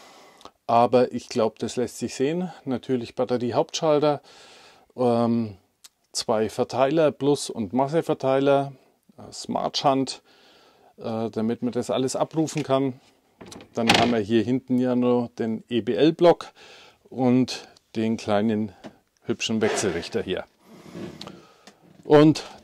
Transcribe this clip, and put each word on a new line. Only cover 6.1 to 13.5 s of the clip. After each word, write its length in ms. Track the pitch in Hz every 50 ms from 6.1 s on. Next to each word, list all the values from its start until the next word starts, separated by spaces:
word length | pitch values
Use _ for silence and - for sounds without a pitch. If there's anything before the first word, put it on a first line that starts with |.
zwei 360 | _ - - - 113 107 110 101
Verteiler, 600 | - - 123 - - - 135 135 151 165 156 143
Plus- 360 | - - 139 143 147 - - -
und 220 | - - 110 92
Masseverteiler, 1000 | - 127 139 139 156 170 - - 151 - - 131 135 135 139 143 139 139 139 139 135 - _ _ _ _ _ _ _
äh, 160 | - 107 104
Smart 460 | - - - - 120 - 143 156 - -
Shunt, 440 | - 147 135 135 135 - - - _ _ _ _ _ _ _ _ _ _ _ _ _ _ _ -
äh, 320 | - 120 113 113 113 110
damit 320 | - 113 110 113 117 117
man 100 | 123 123
das 180 | 110 123 120 -
alles 260 | 95 120 135 131 -
abrufen 460 | - - - - 160 160 143 - 156
kann. 380 | 135 - 135 135 139 135 123 - _ _ _ _ _ _ _ _ - -